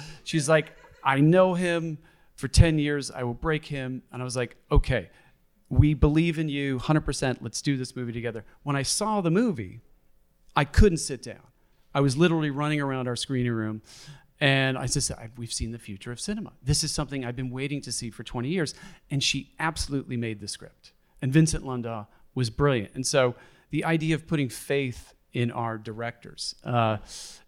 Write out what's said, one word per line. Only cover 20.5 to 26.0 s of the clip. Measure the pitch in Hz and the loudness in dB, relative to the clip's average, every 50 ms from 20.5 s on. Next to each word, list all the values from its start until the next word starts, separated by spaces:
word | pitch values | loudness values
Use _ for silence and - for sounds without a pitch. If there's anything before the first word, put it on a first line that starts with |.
| - - - - - _ - - _ _ _ _ _ - | -10 -12 -14 -18 -20 _ -20 -20 _ _ _ _ _ -6
And | 135 131 | -4 4
Vincent | 131 160 160 156 - - - | 6 6 6 6 4 -2 -4
Lindon | 135 127 123 117 117 117 107 101 - _ _ - - _ | -4 -6 -4 -4 -6 -8 -8 -10 -12 _ _ -20 -10 _
was | 131 123 110 | -2 -2 -2
brilliant. | - - 143 143 135 113 98 - - | 0 2 2 2 2 2 0 -4 -6
And | 127 123 | -6 -4
so | - - 139 127 123 123 - - - - _ _ _ | 0 2 4 4 4 2 -2 -12 -20 -20 _ _ _
the | - 151 - | -4 -2 0
idea | 160 165 160 156 160 160 | 0 0 2 2 0 0
of | 156 160 | -2 -2
putting | - 170 147 139 117 | -2 -2 -2 -2 -2
faith | - - - - 143 143 139 127 117 - - - - _ _ _ - | -4 -8 -4 -2 -2 0 0 -2 -6 -10 -14 -20 -20 _ _ _ -2
in | 127 120 117 | -2 -2 0
our | 107 120 117 113 113 110 | -2 -2 -4 -4 -4 -6
directors, | 107 113 107 110 | -8 -10 -8 -8